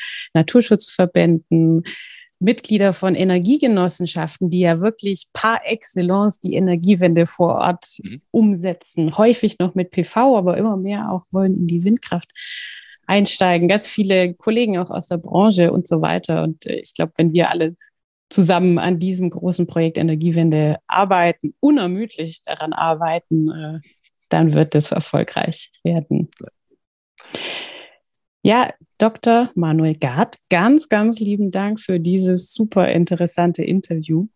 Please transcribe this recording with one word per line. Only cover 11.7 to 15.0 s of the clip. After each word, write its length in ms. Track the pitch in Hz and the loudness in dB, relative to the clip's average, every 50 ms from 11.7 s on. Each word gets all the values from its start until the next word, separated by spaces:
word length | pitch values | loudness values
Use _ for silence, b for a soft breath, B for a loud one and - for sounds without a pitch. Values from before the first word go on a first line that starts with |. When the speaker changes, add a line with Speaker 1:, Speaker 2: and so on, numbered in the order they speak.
| 170 170 175 | 0 0 0
Speaker 1:
Windkraft 480 | 202 226 247 - - 180 175 - - _ B B B B B B B B B B B B B B - | 2 0 0 0 -4 -6 -6 -6 -8 _ B B B B B B B B B B B B B B 0
einsteigen. 600 | 190 208 202 196 - - 190 180 175 170 175 175 | 2 2 2 2 0 2 2 2 2 4 2 2
Ganz 200 | 196 214 214 - | 2 0 -2 -4
viele 440 | - - 208 190 196 185 180 180 175 | -4 -2 0 2 2 2 2 0 -2
Kollegen 440 | - - 220 220 233 247 214 196 175 | -6 -4 -2 0 0 0 0 0 -2
auch 120 | 180 - | -4 -4
aus 180 | - - | -6 -8